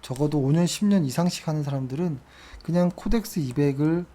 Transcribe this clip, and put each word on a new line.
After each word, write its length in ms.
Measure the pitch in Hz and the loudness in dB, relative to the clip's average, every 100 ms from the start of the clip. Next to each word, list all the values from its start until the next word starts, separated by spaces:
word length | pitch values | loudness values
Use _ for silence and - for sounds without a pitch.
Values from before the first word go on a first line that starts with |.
적어도 380 | - 127 147 147 | -10 -2 0 2
오 120 | 135 | 2
년, 140 | 160 175 | 2 2
십 180 | - | 0
년 200 | 208 202 | 2 2
이상씩 440 | 143 127 175 - - | 2 0 -2 -2 -4
하는 140 | 156 | -4
사람들은 580 | 143 139 131 135 180 139 - - - - | -4 -4 -4 -4 -4 -4 -12 -20 -20 -14
그냥 280 | - 170 180 | -2 2 2
코덱스 440 | - - 226 - - | 0 0 0 0 -4
이백을 640 | 135 123 143 135 151 165 175 | -4 2 0 2 2 0 -4